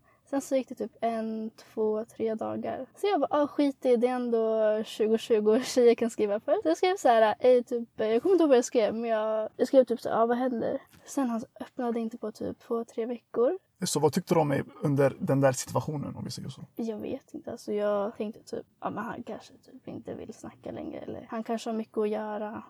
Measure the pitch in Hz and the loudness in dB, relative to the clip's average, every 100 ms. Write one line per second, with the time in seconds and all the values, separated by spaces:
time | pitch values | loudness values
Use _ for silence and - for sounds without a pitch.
0 | _ _ _ 277 - 269 254 247 214 - | _ _ _ -6 -2 -2 -2 -8 -10 -6
1 | 226 226 220 220 220 - - - 214 214 | -4 -4 -6 -6 -8 -12 -12 -4 -2 -2
2 | 226 - 220 220 214 220 233 214 262 - | -6 -6 -4 -4 -4 -6 -6 -8 -10 -4
3 | 403 370 269 294 294 - 285 - 262 240 | -2 0 2 2 0 2 0 0 2 4
4 | 240 254 247 226 220 220 214 214 220 - | 4 0 0 0 2 2 2 0 -2 -2
5 | 214 220 - 220 208 226 247 - 240 226 | 0 0 2 2 4 2 2 4 6 6
6 | 233 - 208 208 - 359 320 339 370 381 | 0 -2 -2 -2 0 0 2 2 2 2
7 | 269 226 220 - 254 247 240 240 233 - | 4 6 6 4 6 6 4 -4 -6 -4
8 | 220 226 339 370 320 247 247 254 202 214 | 0 2 4 4 6 6 4 2 2 0
9 | 233 214 220 220 220 - 254 269 254 233 | -2 0 0 -2 -4 -2 4 6 6 2
10 | - 220 233 240 262 233 - 269 - - | -2 0 2 2 0 -2 -4 -4 -8 -20
11 | - - 254 226 - - 254 - 240 226 | -8 -4 -2 -2 -6 -12 -14 -6 -4 -2
12 | 226 240 214 - 220 - - 233 233 - | -4 -8 -10 -8 -8 -8 -6 -6 -6 -6
13 | 226 240 - - 247 370 - _ 180 151 | -6 -8 -6 0 0 0 -8 _ -4 0
14 | 151 190 - 165 147 139 - - 160 139 | 2 2 0 2 2 0 -2 -4 0 4
15 | 139 - 180 139 135 127 - 127 135 151 | 2 2 0 4 4 2 -2 -4 -4 -6
16 | - - - - - - - - 226 208 | -8 -8 -10 -10 -12 -14 -14 -8 -8 -6
17 | - 269 - - - 240 - 208 208 208 | -8 -10 -10 -16 -12 -12 -6 -2 0 0
18 | 202 - 214 - - - - _ - 185 | -2 -6 -8 -10 -12 -12 -12 _ -8 -6
19 | 220 - - 214 - - - 262 - - | -8 -10 -12 -14 -16 -20 -20 -20 -16 -14
20 | - - - - - - - - - - | -12 -12 -14 -16 -18 -16 -14 -12 -10 -12
21 | - - 247 233 226 226 240 220 220 226 | -12 -12 -10 -10 -6 -6 -6 -8 -6 -4
22 | 208 214 214 208 208 214 - | -4 -4 -6 -8 -8 -10 -14